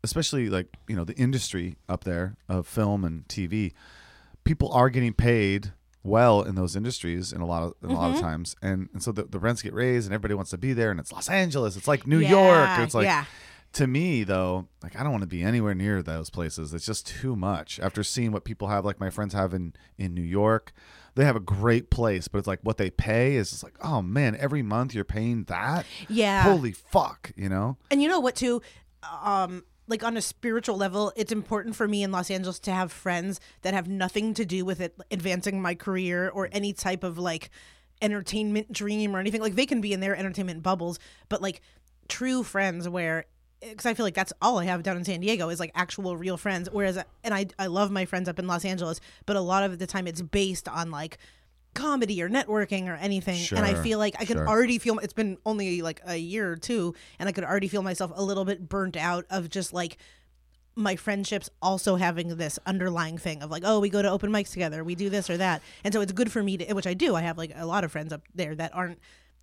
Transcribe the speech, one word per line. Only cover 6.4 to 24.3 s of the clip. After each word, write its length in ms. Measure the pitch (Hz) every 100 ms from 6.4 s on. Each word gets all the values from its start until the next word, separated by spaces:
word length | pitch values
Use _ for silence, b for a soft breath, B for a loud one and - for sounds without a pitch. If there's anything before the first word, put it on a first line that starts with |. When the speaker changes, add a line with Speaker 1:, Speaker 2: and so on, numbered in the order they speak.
Speaker 1:
in 140 | 101
those 220 | 92 90 95
industries 540 | 113 123 87 85 90
in 120 | -
a 40 | 85
lot 160 | 85
of, 120 | 85 -
in 80 | -
a 40 |
lot 140 | - 85
of 60 | 277
Speaker 2:
Mm-hmm. 80 |
Speaker 1:
times, 320 | 90 78 85 -
and, 260 | 95 95 92
and 80 | 95
so 100 | 120
the, 120 | 104
the 140 | - 98
rents 220 | 110 117
get 140 | 107
raised 320 | 101 127 123 104
and 80 |
everybody 180 | 104 104
wants 160 | 101 95
to 40 | 92
be 140 | 127
there, 180 | 120 113
and 80 | 90
it's 140 | -
Los 160 | - -
Angeles, 480 | 190 180 139 113 95
it's 120 | 139
like 180 | 143 131
New 140 | 156
Speaker 2:
Yeah, 100 | 147 196 190 170 139 -
Speaker 1:
York. 100 | 117
It's 80 |
like, 100 | -
Speaker 2:
yeah. 220 | - 156 139 B B B B
Speaker 1:
to 120 | - 135
me 380 | 131 180 139
though, 420 | 101 95 92 92 92 _
like, 160 | 82 -
I 40 |
don't 100 | 143
wanna 140 | 117 95
be 160 | 87
anywhere 320 | 92 120 107
near 280 | 95 101 101
those 280 | 80 80 80
places. 420 | - 82 80 76
It's 140 | 82 -
just 200 | 107 -
too 300 | - 131 113
much. 420 | 92 90 76 -
After 220 | 87 -
seeing 300 | 104 - 117
what 120 | 107
people 240 | - 113 101
have, 180 | 104 101
like, 120 | 98
my 120 | 95
friends 240 | 98 104
have 180 | 101 95
in, 220 | 92 87 - b b
in 160 | 95
New 80 | 87
York, 500 | 85 95 107 110 - - B B B -
they 80 | 139
have 100 | 113
a 40 |
great 500 | 87 98 113 117 -
place, 380 | - 117 95 -
but 100 | 101
it's 80 | 98
like 140 | 95
what 160 | 110 110
they 100 | 95
pay 460 | - - 113 127
is 160 | 139 95
just 140 | -
like, 100 | - -
"Oh 180 | 160 139
man, 360 | 90 120 143